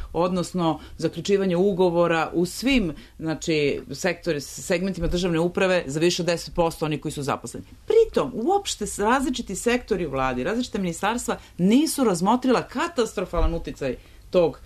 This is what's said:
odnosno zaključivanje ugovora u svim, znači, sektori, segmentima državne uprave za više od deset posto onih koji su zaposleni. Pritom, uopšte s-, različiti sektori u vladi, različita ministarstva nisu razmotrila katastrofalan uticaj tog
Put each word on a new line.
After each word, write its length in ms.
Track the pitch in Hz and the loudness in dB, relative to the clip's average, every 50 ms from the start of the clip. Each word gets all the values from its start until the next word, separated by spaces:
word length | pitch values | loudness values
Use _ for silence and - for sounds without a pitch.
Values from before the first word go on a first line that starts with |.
| - - | -8 -4
odnosno 680 | - 165 175 180 185 180 165 - - 180 170 165 151 147 - - - - | -2 0 0 0 0 -2 -2 -2 -2 0 0 0 0 -2 -6 -14 -8 -4
zaključivanje 580 | 160 160 - 170 151 - 202 190 196 190 170 | -4 -4 -4 -2 -2 0 2 2 2 2 2
ugovora 720 | 170 190 208 190 170 185 180 165 175 170 170 165 165 151 - | 4 4 4 4 4 2 4 4 4 4 4 4 2 0 0
u 140 | - 165 180 | 0 0 -2
svim, 460 | 175 - - 214 269 277 247 202 160 139 - - - - - | -2 -2 -2 0 2 4 2 2 0 -4 -8 -12 -18 -14 -8
znači, 600 | 156 160 160 156 - 180 160 151 147 139 104 71 - - | -6 -6 -6 -4 -2 -2 0 2 2 0 0 -2 -6 -10
sektori, 480 | 135 - - 175 170 - - 175 156 143 | -8 -4 -2 -2 -2 -2 -4 -4 -4 -4
segmentima 680 | 139 - - - 139 - 190 170 185 190 180 170 170 | -6 -10 -12 -10 -4 -2 -2 -2 -2 -2 -4 -2 -2
državne 320 | 160 180 175 180 180 165 160 | 0 0 0 0 0 0 2
uprave 420 | 170 175 175 208 196 185 185 175 - | 0 0 0 0 2 2 2 0 0
za 140 | 135 139 160 | -2 -2 0
više 220 | 160 180 175 - | 2 2 2 0
od 40 | 170 | 0
deset 280 | 170 170 160 - - - | 0 -2 -2 -4 -4 0
posto 300 | 175 170 160 151 - 160 | 0 0 0 0 -2 -4
onih 140 | 156 151 143 | -2 -2 -4
koji 120 | - 156 | -4 -6
su 100 | 143 147 | -6 -6
zaposleni. 440 | 139 139 110 104 - 117 - - - - - - - | -4 -4 -4 -4 -4 -10 -12 -14 -14 -16 -20 -10 -2
Pritom, 440 | - 427 453 440 - - - 160 262 240 | 2 4 4 4 4 2 -2 -2 -2 -4
uopšte 520 | 190 226 320 392 403 392 - - - 208 | -4 0 2 0 0 0 -2 -6 -6 -6
s-, 120 | 190 - - | -6 -4 0
različiti 560 | 202 214 254 277 262 320 247 - - - 190 | 2 2 2 2 2 0 -2 -4 -6 -8 -6
sektori 500 | 175 - 233 240 247 247 - 214 170 175 | -4 0 0 0 0 0 -2 -2 -2 -2
u 40 | 143 | -2
vladi, 340 | 135 135 131 131 127 123 131 | -2 -2 -2 -2 -2 -2 -2
različita 340 | 175 220 247 247 - - 208 | -2 -2 -4 -4 -4 -4 -4
ministarstva 580 | 190 175 165 - - 202 233 240 - - 202 - - - - - | -2 -4 -4 -2 -2 -2 -2 -2 -2 -4 -6 -6 -8 -10 -4 0
nisu 460 | 175 196 220 277 320 285 - - 262 | 4 6 6 6 4 4 2 2 2
razmotrila 580 | 220 180 156 180 196 240 254 - 262 240 175 | 2 2 2 2 2 2 2 4 2 2 2
katastrofalan 920 | 147 - - 254 320 339 339 - 226 220 - 208 185 180 - 170 160 160 165 | 0 -2 -4 -4 -4 -2 -2 -2 -2 -2 -2 -6 -6 -4 0 0 2 2 0
uticaj 420 | 165 - 151 131 - 147 131 120 - - - - - - - | -2 -6 -8 -8 -6 -6 -6 -6 -6 -10 -20 -20 -20 -6 0
tog 280 | - 180 170 147 - - - | 2 4 4 4 2 -4 -14